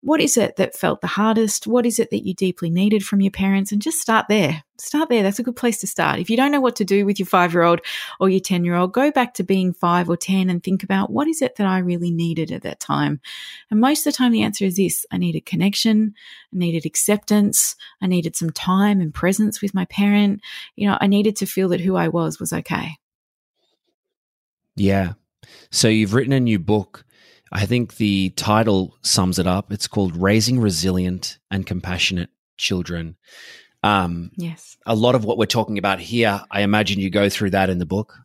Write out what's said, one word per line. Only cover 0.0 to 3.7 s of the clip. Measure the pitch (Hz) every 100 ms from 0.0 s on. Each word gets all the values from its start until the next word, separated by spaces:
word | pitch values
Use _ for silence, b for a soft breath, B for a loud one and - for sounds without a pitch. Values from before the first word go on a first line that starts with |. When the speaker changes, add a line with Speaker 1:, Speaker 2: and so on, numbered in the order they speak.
Speaker 1:
What | - 311
is | 294 -
it | 202
that | - 185 -
felt | 175 -
the | -
hardest? | - 220 226 220 - -
What | 240
is | 240 226
it | 220
that | 208
you | -
deeply | 180 190 175 170
needed | 170 208 214
from | 196 202
your | 196
parents? | 190 190 196 196